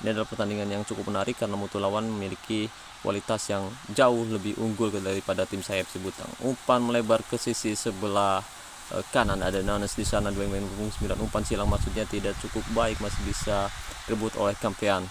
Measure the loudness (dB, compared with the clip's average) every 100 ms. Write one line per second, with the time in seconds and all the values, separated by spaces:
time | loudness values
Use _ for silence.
0 | 0 0 -2 -2 -2 0 0 -2 -2 -4
1 | -2 0 0 0 -2 -2 -2 0 0 0
2 | -2 -2 -4 -6 -2 -2 -2 -6 -18 -6
3 | -2 -2 0 -2 0 -2 -2 -8 -4 6
4 | 6 6 2 -2 -2 0 -2 2 2 2
5 | 0 -2 0 0 0 -2 -2 -2 -2 -6
6 | -6 -6 -12 -4 -2 0 4 4 4 2
7 | 4 2 2 -2 0 0 0 0 -2 -2
8 | 2 4 4 2 0 -14 -16 -16 -6 -6
9 | 2 2 4 2 2 0 0 0 0 0
10 | 2 2 2 0 0 -2 -2 -4 -4 -2
11 | -2 0 0 0 0 2 2 2 2 0
12 | -2 0 -2 -2 -4 -4 0 2 2 0
13 | -2 -2 -2 -2 0 2 0 -4 -10 -10
14 | -4 0 0 2 0 2 -2 0 2 2
15 | 0